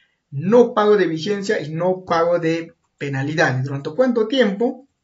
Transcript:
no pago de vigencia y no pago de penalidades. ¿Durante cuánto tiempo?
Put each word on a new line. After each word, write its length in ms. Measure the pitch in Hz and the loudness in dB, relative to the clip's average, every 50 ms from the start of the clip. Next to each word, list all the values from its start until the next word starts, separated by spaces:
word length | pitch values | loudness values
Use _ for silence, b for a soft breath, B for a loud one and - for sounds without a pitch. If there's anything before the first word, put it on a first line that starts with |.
| b b b b b _ | b b b b b _
no 420 | 139 143 165 190 233 247 240 240 | -10 -6 0 4 6 6 6 6
pago 240 | - 214 208 208 208 | 4 0 4 4 4
de 100 | 190 180 | 4 2
vigencia 540 | 160 160 156 - 208 202 196 190 214 214 - | 0 -2 -4 -4 -4 -4 -4 -2 -2 -4 -4
y 100 | 143 151 | -4 -6
no 340 | 160 165 175 185 185 185 - | -6 -2 -2 -2 -2 -2 -4
pago 320 | - 170 165 165 170 175 170 | -2 0 0 2 2 0 0
de 360 | 156 165 165 165 165 160 _ _ _ _ _ | 0 0 -2 -2 -6 -10 _ _ _ _ _
penalidades. 680 | - 147 143 139 135 135 151 156 170 160 151 123 131 131 | -10 -8 -6 -4 -4 -4 -4 0 0 0 0 0 -2 -4
¿Durante 260 | 135 139 139 - - | -6 -8 -8 -8 -8
cuánto 360 | - 254 262 254 233 233 214 | 0 0 0 2 2 0 -2
tiempo? 640 | 220 277 262 226 202 190 208 233 262 - - - _ _ _ | -2 2 2 2 2 0 -2 -2 -4 -4 -6 -16 _ _ _